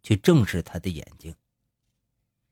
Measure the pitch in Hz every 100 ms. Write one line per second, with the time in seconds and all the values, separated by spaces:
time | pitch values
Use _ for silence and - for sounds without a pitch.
0 | - 104 - 160 101 90 - 85 95 80
1 | - - 82 80 _ _ _ _ _ _
2 | _ _ _ _ _